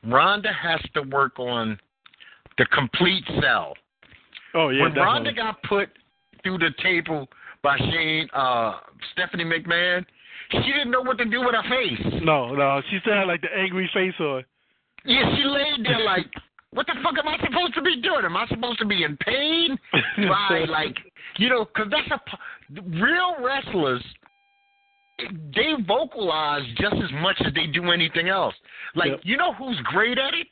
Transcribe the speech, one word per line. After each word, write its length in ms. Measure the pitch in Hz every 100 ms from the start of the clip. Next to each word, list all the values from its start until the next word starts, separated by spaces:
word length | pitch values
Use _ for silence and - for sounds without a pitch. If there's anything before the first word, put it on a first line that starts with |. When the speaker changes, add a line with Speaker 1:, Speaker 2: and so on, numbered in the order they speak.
Speaker 1:
Ronda 480 | 113 127 170 208 208
has 280 | 165 165 160 -
to 80 | 151
work 360 | 135 139 135 -
on 400 | 123 120 113 104 _ _ - _ - - - -
the 100 | 127
complete 580 | - 131 - 180 190 - 147
sell. 320 | 143 110 78 - _ _ - - _ - -
Speaker 2:
Oh, 140 | 165 156
yeah, 120 | 131
Speaker 1:
When 80 | 139
Speaker 2:
definitely. 100 | 147
Speaker 1:
Ronda 300 | 190 254 226
got 300 | 226 220 208
put 240 | - 202 196 _ _ _ _ _
through 160 | 190 185
the 120 | 165 -
table 460 | 185 175 160 156 135 - - -
by 140 | 143 139
Shane, 500 | 123 165 156 156 151
uh, 460 | 135 131 120 113 95 - - -
Stephanie 320 | - 180 180
McMahon, 600 | 165 165 165 170 180 180 180 _ - - -
she 60 | - 254
didn't 200 | 277 262
know 80 | 254
what 160 | 254 226
to 60 |
do 160 | 233 233
with 140 | 247 226
her 120 | -
face. 520 | 247 214 117 - -
Speaker 2:
No, 320 | 160 151 120
no, 260 | 143 139 139 -
she 100 | 196
still 140 | 226
had, 120 | 202 190
like, 140 | 175
the 80 | 170 180
angry 340 | 190 180 185
face 220 | 208 185 -
on. 240 | 156 135 131 _ _ _ _ -
Speaker 1:
Yeah, 300 | 269 254 247 -
she 60 |
laid 400 | 277 277 294 294
there 200 | 226 233
like, 220 | 220 185 175 - -
<laughs> 200 | - _
"What 160 | 254 -
the 60 | 294
fuck 120 | 302 311
am 80 | 294
I 100 | 330
supposed 300 | 320 311 349
to 80 | 294
be 180 | 277 302
doing? 240 | 285 302
Am 120 | 185 175
I 100 | 226
supposed 320 | 226 240 226
to 60 |
be 180 | 214 196
in 140 | 156 147
pain?" 600 | - 254 302 330 330 262 -
Speaker 2:
<laughs> 240 | 147 - -
Speaker 1:
By, 460 | 202 190 202 165 160
like, 280 | 160 156 123 - - - -
you 100 | 240
know, 160 | 254
'cause 240 | 214 - 208
that's 180 | 302 -
a 60 | 285 -
p-, 500 | - - - _ 147 185 160
real 340 | 233 349 359 320
wrestlers, 640 | 247 269 - 196 143 123 - - _ _ _ _ _ _ _ _ _ - - 180 151
they 180 | 139 294 302 180
vocalize 760 | 226 294 254 190 156 151 143 131 113
just 160 | 202
as 160 | - 170
much 220 | 139 180 190
as 80 | 160
they 120 | 143 160
do 240 | 151 175
anything 380 | 170 165 165 170
else. 260 | 190 135 - _ - -
Like, 160 | 160 165
Speaker 2:
Yep. 100 | 135
Speaker 1:
you 120 | 170 269
know 160 | 359
who's 260 | 226 262 196
great 320 | 117 170 226 247
at 160 | 269
it? 120 | 339 339